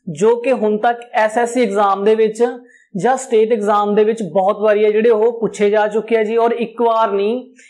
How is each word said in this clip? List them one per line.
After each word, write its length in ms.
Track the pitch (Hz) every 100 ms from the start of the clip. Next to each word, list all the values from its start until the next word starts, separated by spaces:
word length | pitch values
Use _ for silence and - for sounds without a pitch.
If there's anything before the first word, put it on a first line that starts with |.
| 185
ਜੋ 300 | 147 220 240
ਕਿ 120 | 247
ਹੁਣ 260 | 240 214 208
ਤੱਕ 220 | 240 240 -
ਐਸ 260 | 220 214 220
ਐਸ 160 | 233
ਸੀ 80 | 254
exam 420 | 226 196 202 196
ਦੇ 100 | 202
ਵਿੱਚ 300 | 220 220 220 240 254 - _ _ 190
ਜਾਂ 200 | 226 262
state 360 | - 220 220
exam 420 | 233 202 208 208
ਦੇ 100 | 208
ਵਿੱਚ 180 | 214 226
ਬਹੁਤ 340 | 185 170 190 208
ਵਾਰੀ 280 | 214 208
ਹੈ 60 | 214
ਜਿਹੜੇ 200 | 214 233
ਉਹ 300 | 214 233 233
ਪੁੱਛੇ 300 | 202 - 208
ਜਾ 180 | 208 208
ਚੁੱਕੇ 280 | 214 214 226
ਆ 80 |
ਜੀ, 120 | 214 226
ਔਰ 140 | 233
ਇੱਕ 320 | 233 226 -
ਵਾਰ 280 | 233 226 220
ਨਹੀਂ, 440 | 196 202 247 254 - -